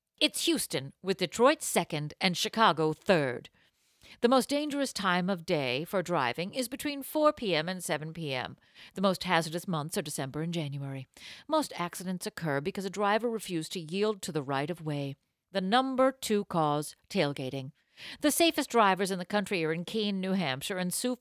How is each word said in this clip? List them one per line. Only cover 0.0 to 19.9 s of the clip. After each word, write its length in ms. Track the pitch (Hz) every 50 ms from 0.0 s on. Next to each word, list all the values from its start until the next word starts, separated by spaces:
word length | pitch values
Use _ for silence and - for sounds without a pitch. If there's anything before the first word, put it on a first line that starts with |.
| _ _ _ _
It's 240 | 302 302 - - -
Houston, 480 | 339 330 247 - - - 143 135 139 - _
with 160 | - 180 190 -
Detroit 440 | 185 165 - - 233 269 311 302
second 520 | - - - 196 170 - - 151 151 147 - -
and 160 | - 190 175
Chicago 560 | - - 214 - 220 226 196 165 143 160 156
third. 560 | 156 - _ - 196 160 143 131 120 - - - _ _ _ _ _ _ _ _ _ _ - - - -
The 60 | - 240
most 200 | 262 262 - -
dangerous 440 | 285 285 302 302 277 285 277 - -
time 340 | - 196 190 175 180 180 185
of 160 | 202 170 165
day 380 | - 180 151 135 127 123 131 -
for 180 | - - 190
driving 520 | 170 170 180 156 131 120 120 - 170 196 -
is 140 | 262 254 226
between 340 | - 226 - 302 285 277
four 300 | 262 - - 311 302 302
P 220 | 302 - 254 202 170
M 140 | 151 160 175
and 140 | 190 180 -
seven 280 | - 165 143 151 160 160
P 180 | 170 165 143 135
M. 220 | 127 110 - - - _ _ _ - - - -
The 80 | -
most 220 | 190 196 180 - -
hazardous 440 | 180 180 165 165 165 151 175 - -
months 280 | 175 156 143 165 - 208
are 40 |
December 380 | 165 - - - 139 135 131 147
and 120 | 160 170 170
January. 520 | 170 156 143 139 143 139 139 135 135 135 - _ - - - - - -
Most 260 | - 311 311 277 - - -
accidents 480 | 175 175 - - 185 185 185 180 -
occur 340 | 214 - - 170 160 139 139
because 240 | 143 185 - 208 190
a 40 | 196
driver 380 | 175 196 208 202 208 226 220 240
refused 440 | 226 214 - - 180 160 156 -
to 80 | - 190
yield 420 | 160 151 170 196 202 214 220 190
to 100 | - -
the 100 | 156 156
right 280 | 135 131 139 135 143 147
of 140 | 175 170 160
way. 320 | 156 147 143 143 139 135 - _ _ _ _ _ _
The 80 | - 196
number 520 | 185 190 214 254 262 269 262 254 262 262
two 320 | 262 - - - 220 208 202
cause, 500 | - - 170 156 151 147 151 151 - - _ _ _
tailgating. 640 | - 196 156 143 143 - 135 131 139 135 131 139 - _ _ _ _ - - - - -
The 80 | - 302
safest 400 | - - 339 330 - - 277 -
drivers 400 | - 233 214 196 190 175 202 180
in 80 | 196 180
the 60 | 180
country 360 | - 208 208 202 - 214 175 160
are 80 | 156
in 120 | 160 170 175
Keene, 360 | -